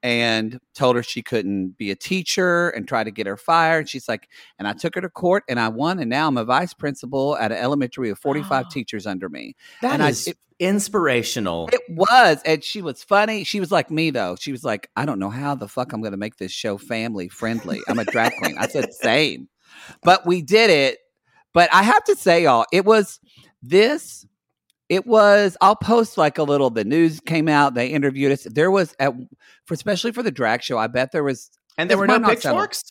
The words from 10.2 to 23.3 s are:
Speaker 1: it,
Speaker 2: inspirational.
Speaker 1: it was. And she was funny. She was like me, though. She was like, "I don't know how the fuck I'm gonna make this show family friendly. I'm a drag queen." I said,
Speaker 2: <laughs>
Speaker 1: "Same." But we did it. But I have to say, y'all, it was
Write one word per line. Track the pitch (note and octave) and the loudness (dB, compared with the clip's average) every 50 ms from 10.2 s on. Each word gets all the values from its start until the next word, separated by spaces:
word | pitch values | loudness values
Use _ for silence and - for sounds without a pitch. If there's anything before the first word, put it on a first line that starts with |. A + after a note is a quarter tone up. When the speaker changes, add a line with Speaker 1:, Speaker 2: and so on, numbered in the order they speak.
| - F3 | -6 -8
Speaker 1:
it, | E3+ _ _ _ _ _ | -10 _ _ _ _ _
Speaker 2:
inspirational. | F3 F#3 G3 G#3 G3+ - - G#3+ F3 D3 B2+ A#2+ A#2 - - C3 G#2+ F#2+ E2+ E2+ E2+ D#2+ - | -2 0 0 0 -2 -2 -2 0 0 2 2 0 0 -2 -6 -4 -4 -4 -4 -4 -2 -2 -2
Speaker 1:
it | - - - | -2 -2 -6
was. | F3 D#3+ F#3+ G3 A#3 C4 A#3+ F#3 D#3 C#3+ - | -2 0 2 4 6 6 6 6 4 2 0
And | D#3 D#3 D#3 - | -2 -2 -2 -2
she | - - G#3+ F#3+ | -8 -10 -10 -8
was | D#3+ B2+ - - | -10 -10 -12 -4
funny. | _ G3+ G3 G#3 G#3+ A3 G#3 F3+ | _ 2 2 2 2 -2 -6 -6
She | - - G#3 | -6 -4 -4
was | F#3+ D#3 G3 | -4 0 0
like | E3+ C#3 - | -2 -2 -2
me, | D#3+ D#3 D#3+ D#3+ | -2 -2 -2 0
though. | C#3 B2 G#2 F2+ F2+ E2+ | 0 -2 -4 -4 -6 -8
She | - - C#3 | -8 -10 -10
was | A#2+ - | -8 -4
like, | C3+ G#2+ G2+ - - _ | -4 -4 -4 -6 -10 _
"I | G2+ B2+ | -6 -4
don't | D#3 C3 G2 | -4 -4 -4
know | F#2+ G2 | -6 -6
how | G#2 B2+ C#3+ C#3+ C#3+ | -6 -6 -6 -6 -6
the | B2+ A2 G2+ | -6 -8 -10
fuck | - - B2+ B2 - | -8 -8 -8 -6 -8
I'm | A2 A2 | -8 -8
gonna | G#2+ G2 | -8 -8
make | G2 G2+ A2 - | -8 -8 -10 -10
this | _ G2 F#2 - | _ -12 -12 -10
show | - - A2+ G2+ G2+ | -8 -6 -6 -6 -6
family | - - A#2+ A2+ A2 A#2 A2+ G2+ F2+ F2+ | -8 -8 -8 -6 -6 -6 -6 -8 -10 -10
friendly. | - - - A2+ A#2 A#2 - F2+ D2 A1+ - - | -10 -8 -6 -6 -6 -6 -6 -8 -10 -10 -6 -6
I'm | G2 A#2+ | -4 -4
a | A2 | -4
drag | - - A#2+ A2+ - - - | -2 0 0 0 0 -2 -2
queen." | - - D2 - | -6 -6 -4 -4
I | G#2 - | -6 -4
said, | - D3 B2+ - - | -4 -4 -6 -6 -8
Speaker 2:
<laughs> | |
Speaker 1:
"Same." | - - A2+ A2+ C#3 D#3 C3+ F2 B1+ - - _ _ _ _ _ - - - - _ _ | -4 -2 0 2 2 2 0 -2 -8 -14 -20 _ _ _ _ _ -20 -20 -20 -20 _ _
But | E3+ F3+ F#3+ - | 4 4 4 4
we | F3 F3+ F#3 D#3+ | 0 0 0 0
did | C3 F3+ A3 A3+ A3 | 2 4 4 6 6
it. | F3 D3 C#3 C3+ A#2 - _ _ _ _ _ _ _ _ _ _ _ | 6 6 4 2 0 -4 _ _ _ _ _ _ _ _ _ _ _
But | E3+ F3 D#3+ E3 | 4 4 6 6
I | F3+ G3 | 4 6
have | G#3+ C4+ G#4+ A4 | 6 4 2 4
to | - G4+ | 2 0
say, | - - G3 E3+ E3+ E3+ | 0 4 2 4 4 6
y'all, | D3+ B2+ A#2 A2+ - - | 4 4 4 2 2 2
it | F3+ F#3+ | 2 4
was | G3+ A3 A3 G3+ - - - _ _ | 6 4 4 4 0 -4 -20 _ _